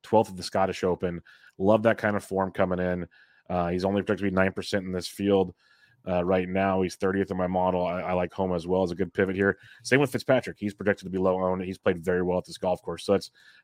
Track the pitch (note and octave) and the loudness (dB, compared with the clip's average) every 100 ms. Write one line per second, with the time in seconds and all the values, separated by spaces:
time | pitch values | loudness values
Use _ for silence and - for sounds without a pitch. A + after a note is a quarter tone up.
0 | - G#2+ A2 F#2 - G2 F#2+ F2+ F#2 E2+ | 0 2 2 -2 -4 0 0 0 -2 0
1 | F2+ E2+ - - - - F#2+ G#2+ A2+ G#2+ | -2 -6 -10 -20 -20 -2 4 4 4 2
2 | G#2+ G#2 - F#2+ F#2+ - F#2 F2+ F2+ F2+ | 0 -2 -2 -2 -2 0 0 0 0 -2
3 | E2+ _ _ _ - F2+ F2 F2+ F#2+ G2+ | -6 _ _ _ -6 -2 0 0 0 0
4 | F#2 F#2+ G2 F#2 F#2+ F#2+ F2+ G2+ F#2 F#2 | 0 0 0 2 2 0 -4 -4 -4 -6
5 | - - G2+ G2 F#2 - _ _ _ _ | -6 -2 2 4 2 -4 _ _ _ _
6 | - F2+ F2 F#2 F#2 F#2+ F#2+ F#2+ F#2 - | -4 -2 2 0 0 0 0 2 -2 -2
7 | F#2+ G2 F#2+ F#2 F2+ F#2 F#2 F2+ F2 F2+ | 0 0 0 -2 -2 0 0 0 0 -4
8 | E2+ F2+ F2+ - F#2 F2+ E2+ F#2 F2+ F2 | -2 -2 -2 -2 -2 -2 0 0 0 -2
9 | F2 - F#2+ F#2 G2 - - - - C3 | -4 0 0 2 0 0 -6 -18 0 2
10 | C#3 A#2+ - C3 - - G#2 G2 G2+ G2 | 2 -2 0 0 0 -6 -8 -4 -2 -2
11 | F#2 F#2 F#2 F#2 F#2 F#2 F#2 F#2+ G#2 F2+ | -2 0 2 2 0 -2 -4 -4 -2 -2
12 | E2 F2+ F2+ F2+ - F2 F#2 F2+ - E2+ | 0 0 0 -2 -4 -6 -4 -4 -6 -6
13 | - G2 - _ - - | 0 0 0 _ -20 -20